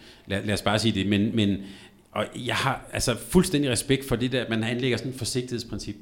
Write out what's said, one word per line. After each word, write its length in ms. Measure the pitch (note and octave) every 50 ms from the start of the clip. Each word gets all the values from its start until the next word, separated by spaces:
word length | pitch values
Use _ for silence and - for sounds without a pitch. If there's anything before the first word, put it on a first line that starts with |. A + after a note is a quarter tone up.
| - - - - -
lad, 160 | F#2+ F#2+ G2 F#2
lad 100 | G#2 G2+
os 80 | F2+
bare 160 | - G2+ G#2+ G#2+
sige 140 | A2 A#2 F#2
det. 120 | F#2+ F#2+
Men, 300 | G2+ G#2 G2 G#2 A#2 G#2
men, 200 | A2 G#2 G2+ F#2+ - - - - - - - - - _ _
og 120 | - B2+ A#2+ - - - B2
jeg 80 | A#2 G#2+
har 320 | - - C3+ A#2+ - - -
altså 240 | - - - C3 A2+ - - -
fuldstændig 420 | - F#3 - - - C#3+ C#3+ C3
respekt 340 | A#2 - - - C3+ C3+ C3+ -
for 80 | A#2+
det 160 | A2 B2+ B2+
der, 100 | C3+ B2 A2+
at 60 | A2+
man 140 | A2+ A2 A2
anlægger 320 | A#2 B2 A#2+ C3+ B2+ A#2 A2+
sådan 140 | B2 B2+
et 60 | B2+ -
forsigtighedsprincip. 800 | A#2 - - B2+ B2 - B2 A2+ A2 - A2 G2+ - G#2+ G#2 -